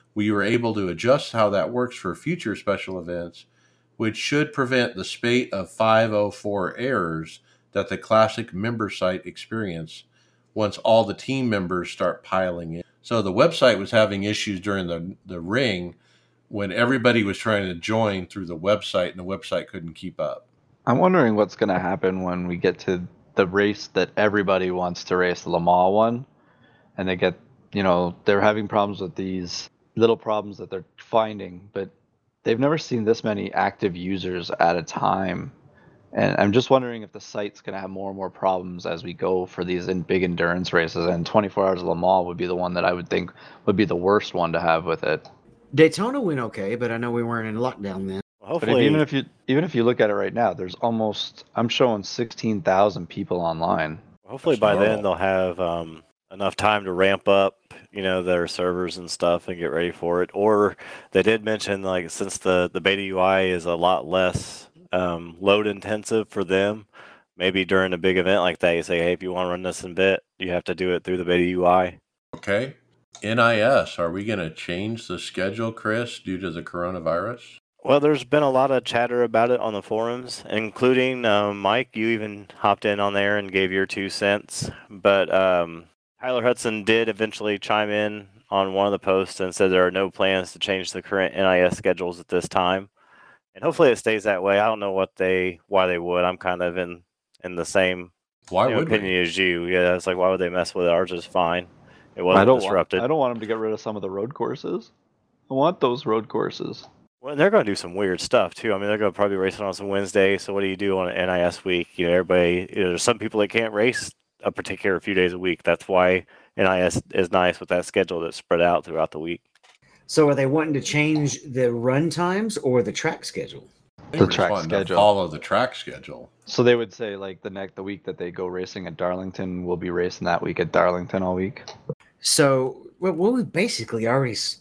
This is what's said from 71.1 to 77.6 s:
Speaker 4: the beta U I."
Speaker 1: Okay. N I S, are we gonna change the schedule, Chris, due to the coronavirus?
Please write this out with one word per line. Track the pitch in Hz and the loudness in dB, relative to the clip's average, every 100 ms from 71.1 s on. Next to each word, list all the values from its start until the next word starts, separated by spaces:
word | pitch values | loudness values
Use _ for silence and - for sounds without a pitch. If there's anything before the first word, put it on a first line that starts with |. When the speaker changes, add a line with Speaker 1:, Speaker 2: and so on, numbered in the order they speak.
| 92 | -4
Speaker 4:
the | |
beta | 87 90 | 2 2
U | 90 90 87 | 2 2 4
I." | 92 90 87 _ _ _ - | 4 2 -4 _ _ _ -12
Speaker 1:
Okay. | - 101 135 - _ _ _ - | -4 -2 -4 -10 _ _ _ -10
N | 104 117 | -4 2
I | 117 110 | 4 4
S, | 113 127 80 - | 4 4 2 -2
are | 85 | -4
we | 92 | -4
gonna | 104 101 80 | -4 -4 -4
change | - - 87 107 117 - | -8 -8 -6 -4 -8 -8
the | 87 | -10
schedule, | - - 95 107 113 | -8 -4 -4 -2 -6
Chris, | 113 110 110 120 - | -4 -2 -2 -4 -8
due | - 92 | -8 -6
to | 92 | -6
the | 82 | -8
coronavirus? | - 87 87 92 80 82 104 123 - - | -10 -6 -6 -4 -2 -2 -2 -8 -16 -20